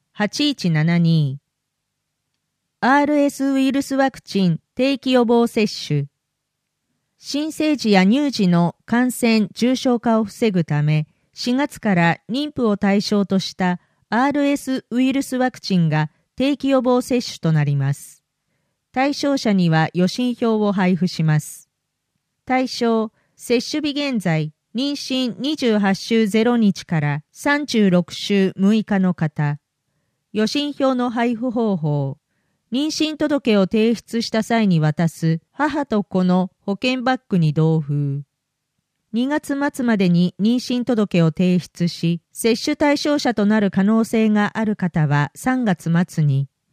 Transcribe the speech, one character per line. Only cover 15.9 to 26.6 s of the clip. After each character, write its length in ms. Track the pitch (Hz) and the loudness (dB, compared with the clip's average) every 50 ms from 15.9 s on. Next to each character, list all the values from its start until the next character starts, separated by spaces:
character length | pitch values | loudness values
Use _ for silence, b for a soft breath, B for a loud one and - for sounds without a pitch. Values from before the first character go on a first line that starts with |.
| 151 151 151 - _ _ _ _ _ | 2 0 -2 -4 _ _ _ _ _
定 200 | - 254 277 285 | -2 -2 0 0
期 140 | - - 269 | -2 0 0
予 120 | 269 262 | 2 2
防 200 | 233 254 247 247 | 2 2 2 0
接 180 | 247 - 262 247 | 0 0 -2 -2
種 200 | - - - - | -2 -4 -8 -4
と 120 | - 165 | -2 0
な 120 | 160 151 147 | 2 2 2
り 120 | 143 143 | 0 0
ま 200 | 139 139 139 143 | 0 0 -2 -4
す。 280 | - - - - _ _ _ _ _ _ _ _ _ _ _ _ _ _ _ | -4 -8 -18 -20 _ _ _ _ _ _ _ _ _ _ _ _ _ _ _
対 220 | - 254 269 294 277 | -4 -2 0 0 -2
象 240 | - - 285 277 | -2 -2 0 0
者 160 | 262 - 226 202 | 0 0 2 2
に 160 | 185 175 170 | 2 4 4
は 200 | 160 160 160 - - | 4 2 2 0 0
予 140 | 175 180 | 0 0
診 280 | 175 - - 247 247 233 | 0 0 -2 -2 -2 -2
票 240 | - 247 226 220 214 | -2 0 0 0 0
を 100 | 208 208 | 0 0
配 240 | 190 208 185 180 185 | 0 2 2 2 2
布 120 | 151 185 | 2 0
し 160 | 175 - - 160 | -2 -2 0 0
ま 160 | 160 151 151 | 2 2 0
す。 300 | - - - - - _ _ _ _ _ _ _ _ _ _ _ _ _ _ _ _ | 0 -4 -12 -20 -20 _ _ _ _ _ _ _ _ _ _ _ _ _ _ _ _
対 220 | - 254 254 262 | -2 -2 0 0
象、 440 | 240 - - 240 233 226 226 220 226 - _ _ _ _ | -2 -4 -2 0 0 0 0 -2 -4 -8 _ _ _ _
接 240 | - - - 240 247 | -10 -4 -2 0 0
種 220 | - - - 302 | 0 -2 -4 -4
日 80 | 294 294 | -4 -4
現 320 | 262 285 294 277 254 214 - | -4 -4 -4 -2 -2 -2 -2
在、 300 | 175 160 156 151 151 - _ _ _ - | 0 -2 -2 -2 -4 -8 _ _ _ -8
妊 160 | 226 269 285 | -6 -4 -4
娠 440 | 285 - - - 262 262 254 240 - - | -4 -6 -6 -4 -4 -2 -2 -4 -4 -6
二 160 | 240 294 311 | -4 -4 -4
十 220 | - 269 233 214 | -2 0 0 2
八 180 | 208 202 190 190 | 2 2 0 0
週 320 | - - - 233 226 220 | -2 -2 0 0 0 2
ゼ 160 | 202 202 220 226 | 2 2 0 2
ロ 140 | 240 240 | 2 2
日 280 | 233 | 2